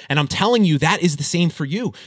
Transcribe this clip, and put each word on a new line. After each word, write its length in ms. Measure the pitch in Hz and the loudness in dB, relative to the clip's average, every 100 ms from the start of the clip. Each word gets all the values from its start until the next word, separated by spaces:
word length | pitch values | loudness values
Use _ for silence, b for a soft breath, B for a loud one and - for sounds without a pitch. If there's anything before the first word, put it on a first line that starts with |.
| B | B
And 100 | 143 | -2
I'm 80 | 143 | 0
telling 380 | - 202 240 | 0 2 4
you, 140 | 185 147 | 4 2
that 220 | 160 202 | 0 2
is 160 | 175 143 | 0 0
the 80 | |
same 240 | 143 170 170 | -2 0 0
for 160 | - | -2
you. 300 | 143 196 214 - | -6 -6 -6 -10